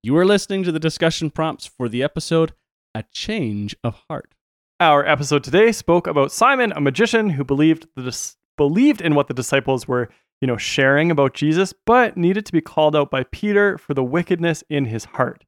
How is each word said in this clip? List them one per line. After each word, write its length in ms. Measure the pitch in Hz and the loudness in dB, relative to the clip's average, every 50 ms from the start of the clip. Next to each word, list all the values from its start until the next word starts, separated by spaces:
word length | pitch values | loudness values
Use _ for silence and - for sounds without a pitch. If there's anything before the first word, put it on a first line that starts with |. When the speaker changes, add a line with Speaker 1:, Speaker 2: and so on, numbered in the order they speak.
| - | -2
Speaker 1:
You 80 | 113 139 | 0 2
are 100 | 160 180 | 2 4
listening 380 | 190 208 196 - - 196 196 190 | 4 2 2 0 -2 -4 -2 -2
to 80 | 180 | -2
the 80 | 160 156 | -2 -2
discussion 500 | 156 160 151 - 180 165 160 - 165 151 | -2 -4 -2 0 -2 -2 -2 -2 -6 -6
prompts 340 | - - 160 160 - - - | -4 -4 -6 -6 -6 -8 -16
for 240 | - _ _ 127 117 | -20 _ _ -6 -6
the 120 | 107 120 | -4 -2
episode, 520 | 131 151 _ 165 - - 170 165 165 160 - _ _ _ _ _ _ _ _ | -4 -4 _ -6 -6 -2 0 0 0 0 -4 _ _ _ _ _ _ _ _
A 80 | 113 107 _ | -12 -12 _
Change 640 | _ - - - 214 226 156 113 104 104 104 101 - _ - | _ -12 -8 -6 -6 -4 -4 -4 -4 -4 -6 -8 -10 _ -6
of 220 | 120 110 - _ _ | -6 -6 -6 _ _
Heart. 260 | 160 - - _ _ _ _ _ _ _ _ _ _ _ | -12 -12 -12 _ _ _ _ _ _ _ _ _ _ _
Speaker 2:
Our 260 | 175 160 147 143 143 | 4 4 4 4 4
episode 380 | - 151 131 143 135 147 143 - | 2 0 0 0 0 0 0 0
today 300 | - 123 185 214 233 214 | 2 2 4 4 4 2
spoke 340 | - - - 170 175 175 | 0 0 2 2 2 2
about 240 | 175 160 147 139 - | 0 0 0 0 0
Simon, 400 | - - 226 254 277 262 247 220 | 0 2 2 2 4 2 0 -2
a 80 | 175 147 | -2 0
magician 520 | 143 143 127 - 180 - - 226 214 208 | -2 -2 2 2 0 2 2 0 0 0
who 120 | 160 135 139 | -2 -2 -2
believed 460 | 131 139 139 151 160 160 160 - _ _ | -2 0 2 4 2 2 2 -2 _ _
the 100 | - 127 | -12 -10
dis-, 340 | 127 123 - - - - _ _ _ _ | -10 -8 -10 -12 -12 -14 _ _ _ _
believed 460 | - 147 143 160 196 262 294 285 - | -2 0 0 2 4 2 2 2 2
in 140 | 170 165 151 | 0 0 2
what 120 | 143 139 | 2 2
the 60 | _ 131 | _ -4
disciples 520 | 120 123 - - 139 113 139 135 123 - | -8 -4 -2 -2 -2 0 0 -4 -4 -2
were, 220 | - 127 123 120 110 _ _ _ _ _ _ | -4 -4 -4 -4 -6 _ _ _ _ _ _
you 80 | - | -4
know, 80 | 127 120 | -4 -2
sharing 560 | 110 - - - - 135 135 139 143 160 175 | -4 -4 -6 -2 2 2 4 4 4 2 2
about 220 | 165 143 139 135 - | 2 2 0 0 0
Jesus, 400 | - 147 151 156 170 190 185 - _ _ | -2 -2 0 2 0 0 -2 -4 _ _
but 300 | - 233 254 247 220 - | 2 4 4 4 2 0
needed 300 | 185 170 175 190 208 208 | 0 0 0 0 0 -4
to 80 | - - | -2 -2
be 80 | 165 | -2
called 340 | - - - - 156 151 151 | -2 -2 -2 0 2 2 2
out 160 | 151 147 - | 2 0 0
by 120 | - 131 131 | -2 -6 -4
Peter 540 | _ - - - 208 208 202 208 202 185 | _ -8 -6 -4 0 2 2 2 2 0
for 160 | 160 _ _ 147 | -4 _ _ -4
the 80 | 131 | -2
wickedness 600 | 131 123 131 175 175 - 185 170 170 170 160 - - _ | -2 -2 -2 -4 -2 -2 -2 -2 0 -2 -2 -4 -6 _
in 160 | 156 143 139 | -4 -4 -4
his 180 | 113 110 113 - | -4 -4 -8 -10
heart. 400 | - - - 160 135 - _ _ | -10 -4 -4 -4 -4 -4 _ _